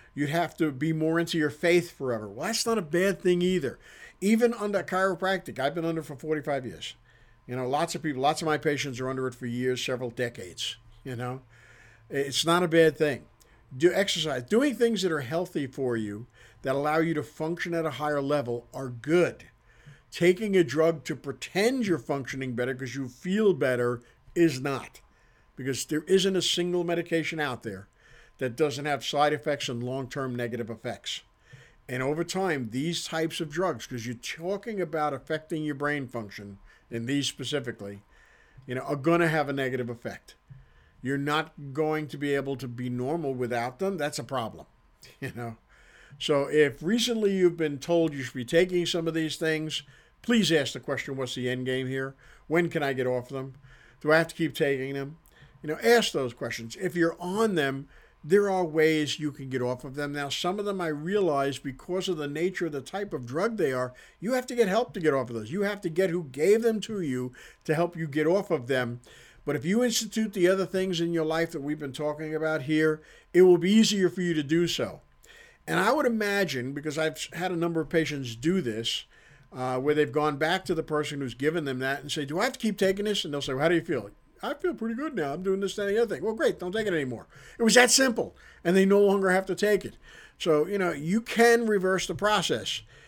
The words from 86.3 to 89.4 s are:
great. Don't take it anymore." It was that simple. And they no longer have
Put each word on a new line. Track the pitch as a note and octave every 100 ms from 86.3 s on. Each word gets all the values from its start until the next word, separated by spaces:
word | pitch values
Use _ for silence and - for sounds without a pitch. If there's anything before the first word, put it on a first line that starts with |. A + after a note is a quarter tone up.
| A3
great. | C4+ -
Don't | F3+
take | G#3+ G#3+
it |
anymore." | E3 C3 A2 - - - -
It |
was | A3+
that | A#3+ A#3+
simple. | - C4 A3 A2+ - - -
And | E3+ F#3+
they | F#3+
no | G3+
longer | G3+ G3 F#3+
have | F#3